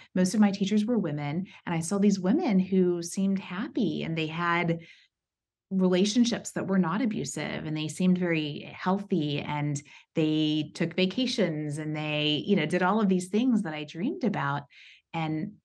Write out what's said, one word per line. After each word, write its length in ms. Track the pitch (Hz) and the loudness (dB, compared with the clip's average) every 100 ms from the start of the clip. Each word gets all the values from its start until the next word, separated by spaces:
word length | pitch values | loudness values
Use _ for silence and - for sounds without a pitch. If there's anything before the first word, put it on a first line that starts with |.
| - | -6
most 200 | 185 185 | 0 2
of 60 | 214 | 4
my 120 | 202 | 4
teachers 340 | 196 190 214 208 | 4 0 0 2
were 120 | 233 165 | 0 -2
women, 240 | 147 147 160 185 - - | -2 -4 -4 -6 -10 -6
and 100 | 165 | -4
I 60 | |
saw 160 | 165 202 | -2 2
these 220 | 208 196 | 4 4
women 400 | 180 302 330 190 | 2 2 2 2
who 420 | 185 190 180 175 | 2 2 2 2
seemed 380 | 170 - 190 190 | -4 -2 -2 -2
happy, 640 | - 180 311 294 180 151 | -4 -8 -6 -2 -2 -2
and 100 | 147 165 | -4 -4
they 100 | 156 | -4
had 400 | 160 170 170 170 165 - - _ _ _ _ _ _ _ | -2 0 2 0 -2 -6 -20 _ _ _ _ _ _ _
relationships 800 | 190 185 180 208 247 233 190 - | 2 4 4 4 4 2 0 -6
that 160 | - 170 | -6 0
were 120 | 190 165 | 2 2
not 140 | 185 | 0
abusive, 640 | 247 - 143 156 151 156 156 | -2 -2 -4 -6 -6 -6 -4
and 100 | 156 | -4
they 140 | 156 | -4
seemed 280 | - 185 180 | 0 2 4
very 540 | 180 160 151 147 - | 2 0 -2 -6 -12
healthy, 640 | - 180 202 202 180 147 143 | -6 -2 -2 0 0 0 -2
and 420 | - 147 147 143 - - _ | -4 -2 -2 -4 -8 -20 _
they 580 | - 156 156 156 151 147 - | 0 2 2 2 0 -2 -4
took 200 | 170 175 | -4 0
vacations, 840 | 185 214 262 - 175 151 151 147 | 0 0 -2 0 0 0 -4 -6
and 120 | 156 | -6
they, 500 | 151 151 151 151 147 - | -4 -2 0 0 0 2
you 100 | 190 | 2
know, 120 | 151 | 2
did 160 | 175 | 2
all 180 | 185 214 | 2 2
of 80 | 202 | 2
these 180 | 185 180 | 2 0
things 360 | 208 262 214 | 0 2 2
that 100 | 165 | 0
I 100 | 156 | -6
dreamed 400 | 147 160 233 381 | -8 -6 -4 -2
about. 400 | 247 160 139 143 - - - - _ | -2 -2 -2 -4 -6 -16 -20 -20 _
And 400 | 165 160 156 - - | -6 -4 -4 -6 -10